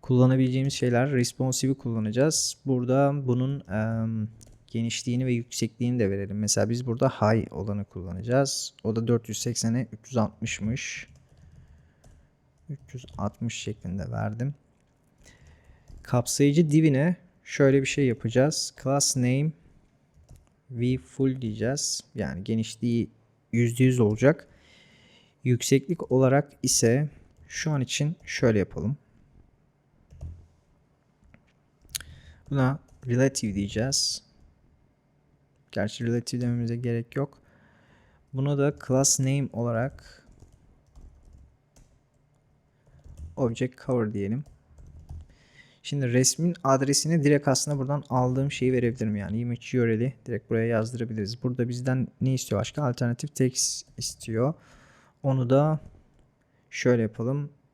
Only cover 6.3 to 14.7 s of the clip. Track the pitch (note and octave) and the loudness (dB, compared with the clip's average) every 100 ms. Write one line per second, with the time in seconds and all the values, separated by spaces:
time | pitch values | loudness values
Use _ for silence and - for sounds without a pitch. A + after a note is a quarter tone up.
6.3 | G2+ G#2+ - G#2+ A#2 B2+ A#2 C3+ - G#2+ | -2 0 2 0 0 -2 0 0 2 2
7.3 | A2+ - - G2+ G2+ G2 - F2 F2+ A2+ | 4 0 -6 -6 -6 -8 -10 -10 -8 0
8.3 | B2+ C#3 - - - G#2 A2+ A#2 A#2 A2 | 2 2 -2 -10 -6 -4 -2 0 0 -2
9.3 | G#2+ B2 A#2 B2 A#2 A#2 - - B2+ G#2+ | -6 -4 -2 -2 -2 -4 -10 -6 -2 -2
10.3 | - A2+ - G#2 B2+ - - - - _ | -2 -8 -4 -4 -4 -6 -12 -16 -20 _
11.3 | - - - - - _ _ - - _ | -20 -20 -20 -20 -20 _ _ -20 -20 _
12.3 | _ _ _ - C#3+ - B2+ B2 - G2+ | _ _ _ -14 -14 -12 -16 -14 -6 -6
13.3 | - A#2+ - - G#2+ - F#2+ B2 A#2 G#2+ | -4 -8 -6 -8 -8 -8 -8 -6 -4 -4
14.3 | A2 C3 C#3+ _ | -2 -6 -6 _